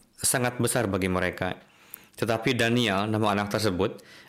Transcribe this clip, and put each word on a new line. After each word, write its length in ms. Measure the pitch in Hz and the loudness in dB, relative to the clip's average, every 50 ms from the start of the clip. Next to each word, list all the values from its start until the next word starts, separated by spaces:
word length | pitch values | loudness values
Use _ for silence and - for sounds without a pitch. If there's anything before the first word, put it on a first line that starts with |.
| _ _ _ - | _ _ _ -6
sangat 400 | - - - 131 123 123 - - | -2 -2 0 0 0 0 0 0
besar 320 | 117 117 - 131 110 98 | 0 0 0 0 0 0
bagi 160 | 98 95 92 92 | 0 0 0 0
mereka. 480 | 92 92 90 90 - - 92 90 - - - - _ - - - - - - - - - | 0 0 0 -2 -2 -2 -4 -4 -4 -8 -12 -18 _ -20 -20 -20 -20 -20 -20 -20 -8 -4
Tetapi 400 | 117 110 113 113 - 139 127 117 | -2 0 0 0 0 0 0 2
Daniel, 480 | 117 117 117 123 120 107 95 95 104 110 | 2 2 2 2 2 2 2 0 0 0
nama 240 | 110 107 110 104 | 0 0 2 2
anak 240 | 98 101 104 101 - | 2 2 0 0 -2
tersebut, 480 | 110 107 107 90 87 95 - - - - - - - - | 0 0 0 0 0 0 -2 -2 -6 -16 -20 -20 -20 -20